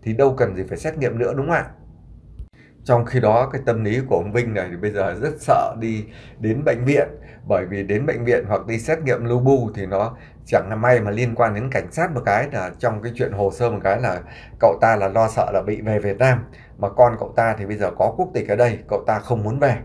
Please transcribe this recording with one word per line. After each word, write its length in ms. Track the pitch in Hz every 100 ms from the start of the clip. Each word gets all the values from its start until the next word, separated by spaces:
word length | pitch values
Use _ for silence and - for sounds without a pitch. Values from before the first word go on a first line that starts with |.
thì 100 | 117
đâu 220 | 113 139 131
cần 200 | 113 92
gì 60 | 95
phải 100 | -
xét 200 | 156 156
nghiệm 200 | 127 113
nữa, 160 | 120 135
đúng 100 | 147
không 80 |
ạ? 120 | 160 - - - - - - - - - _ - _
Trong 200 | - 120
khi 160 | 117 127
đó, 280 | 107 113 131
cái 100 | 131 127
tâm 180 | 110
lý 160 | 107 117 131
của 80 | 95
ông 160 | 95
Vinh 220 | 113 117
này 140 | 104 90
thì 60 | 87
bây 140 | 104
giờ 240 | 101 95 90
rất 120 | 143 151
sợ 360 | - 123 - 113
đi 240 | 113 110 110 - - -
đến 260 | 110 117
bệnh 200 | 151 120
viện, 240 | 123 143 - - - - -
bởi 180 | 98 90
vì 160 | 98
đến 240 | 95 104 147
bệnh 180 | 120
viện 200 | 120 120 101
hoặc 180 | 104 -
đi 120 | 113
xét 240 | 113 160
nghiệm 220 | 139 117
lu 160 | 117 123
bu 300 | 127 135 110
thì 120 | 101 92
nó 300 | 98 110 - - - -
chẳng 220 | 104 92
là 80 | 107
may 240 | 117 127
mà 100 | 104
liên 240 | 107 123
quan 200 | 113 117
đến 160 | 104 131
cảnh 220 | 110 92
sát 220 | - 175
một 60 | 135
cái, 240 | 107 104 143
là 180 | 117 92 -
trong 240 | 120 107
cái 100 | 113 120
chuyện 160 | 123
hồ 180 | 101 98
sơ 200 | - 120
một 80 | 104
cái 160 | 95 104
là 200 | 120 90 - - - -
cậu 180 | 113 82
ta 160 | 113 110
là 120 | 98
lo 200 | 101 113
sợ 220 | 113 -
là 100 | 98
bị 180 | 101 104
về 180 | 107 107
Việt 200 | 101 98
Nam, 260 | 131 123 - - - -
mà 100 | 101
con 280 | - 123 110
cậu 140 | - -
ta 180 | 117 104
thì 80 | 101
bây 100 | 104
giờ 140 | 95 87
có 160 | 101 -
quốc 120 | -
tịch 140 | 120 104
ở 80 | 104
đây, 220 | 120 104 -
cậu 160 | 101 -
ta 120 | 107
không 240 | - 117
muốn 160 | 104 131
về. 180 | 143 110